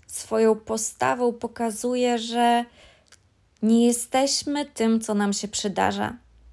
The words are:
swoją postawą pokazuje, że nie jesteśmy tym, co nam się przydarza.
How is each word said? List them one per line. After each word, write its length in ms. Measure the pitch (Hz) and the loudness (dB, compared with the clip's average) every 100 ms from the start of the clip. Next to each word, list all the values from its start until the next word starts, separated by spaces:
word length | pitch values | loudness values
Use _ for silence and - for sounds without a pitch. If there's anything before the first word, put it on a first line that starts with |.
| - | -14
swoją 480 | - - 220 226 214 | -14 -4 2 4 2
postawą 760 | - 220 - - 254 254 240 | -2 -6 -6 -2 -2 0 0
pokazuje, 840 | 233 - - 233 214 247 247 247 240 | -2 -6 -6 -6 -4 -4 0 0 0
że 480 | 233 233 240 233 240 - - _ _ - _ _ _ _ | -2 2 4 4 0 -10 -20 _ _ -20 _ _ _ _
nie 240 | 214 226 240 | 2 4 4
jesteśmy 800 | 240 - 262 277 - - 285 285 | 2 0 0 0 0 -4 -4 -6
tym, 360 | - 226 226 | -2 0 0
co 120 | 220 | 0
nam 200 | 208 202 | 0 0
się 140 | 202 202 | -2 -6
przydarza. 720 | - 208 190 190 196 214 247 _ _ - | -6 -4 0 0 0 -4 -8 _ _ -20